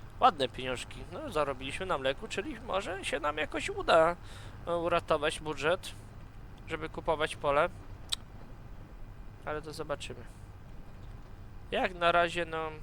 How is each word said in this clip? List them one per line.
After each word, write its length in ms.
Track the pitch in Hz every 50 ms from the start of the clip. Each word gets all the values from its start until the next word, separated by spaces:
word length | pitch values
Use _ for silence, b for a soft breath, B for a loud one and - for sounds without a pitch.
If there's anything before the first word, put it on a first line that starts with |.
| - - - -
Ładne 300 | 233 254 - - 127 -
pieniążki. 540 | - - 127 131 123 113 - - - - - -
No, 200 | 175 277 311 269
zarobiliśmy 540 | 190 151 147 139 135 123 139 139 131 - 190
na 120 | 185 165
mleku, 300 | 139 131 131 139 - 220
czyli 320 | - - - - 320 254 -
może 460 | - - - - 214 311 381 392 339
się 140 | - 349 294
nam 180 | - 294 -
jakoś 320 | 254 277 - - 302 - -
uda, 460 | 403 403 - - 190 160 160 170 175 B B B B B B B B B -
e, 100 | 170 170
uratować 600 | 170 165 170 170 165 - - 165 151 147 160 - -
budżet, 520 | 156 156 151 151 139 156 180 190 - - - - - - - - - - - - - - - - -
żeby 220 | - 160 156 160 156
kupować 460 | - 170 - 170 156 147 156 - -
pole. 340 | - - 147 139 147 170 180 - - - - - - - - - - - - - - - - - - - - - - - - - - - - - - - - - - -
Ale 160 | 151 151 151
to 120 | 156 156 143
zobaczymy. 460 | 160 151 151 143 - - - 123 123 - - - - - - - - - - - - - - - - - - - - - - - - - - - - - -
Jak 240 | - 220 247 190 180
na 160 | 175 170 170
razie, 340 | 170 175 170 170 165 175 170
no, 260 | 165 160 160 160 156 156 151